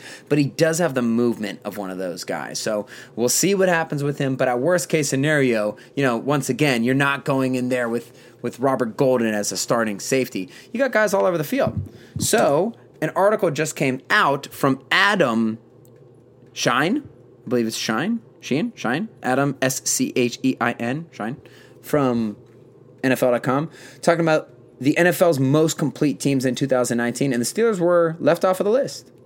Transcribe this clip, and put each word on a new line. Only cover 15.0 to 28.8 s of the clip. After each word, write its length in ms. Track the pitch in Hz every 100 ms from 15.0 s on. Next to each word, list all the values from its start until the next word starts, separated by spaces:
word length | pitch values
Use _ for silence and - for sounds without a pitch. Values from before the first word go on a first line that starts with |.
| 196 208 135 113 110 110 - - - - - - - - -
Schein, 580 | - - 123 156 285 - - - - -
I 40 |
believe 160 | 123 113
it's 120 | -
Schein, 420 | - 110 185 233 - -
Sheehan, 320 | - 139 233 -
Schein, 320 | 110 139 220 -
Adam, 340 | 120 131 143 135
S 200 | 131 - -
C 220 | - 131 -
H 200 | 123 -
E 140 | 131 -
I 140 | 120
N, 340 | 120 117 143 170
Schein, 260 | - 104 147 - - - -
from 540 | - 151 131 120 110 104 - - - - - -
N 100 | 135
F 100 | 123
L 80 | 127
dot 120 | 120
com, 260 | - 131 156 - - -
talking 200 | - 165
about 280 | 165 156 - - - -
the 180 | 127 151
N 100 | 175
F 140 | 160
L's 180 | 180 139
most 380 | 135 151 160 -
complete 420 | 147 - 151 131
teams 260 | 143 139 131
in 80 | 127
two 120 | 135
thousand 300 | 127 123 120
nineteen, 340 | 120 117 143
and 80 | 120
the 40 | 117
Steelers 340 | - 233 196
were 380 | 170 175 165 165
left 240 | - 165
off 160 | 190 185
of 60 | 196
the 60 |
list, 400 | 247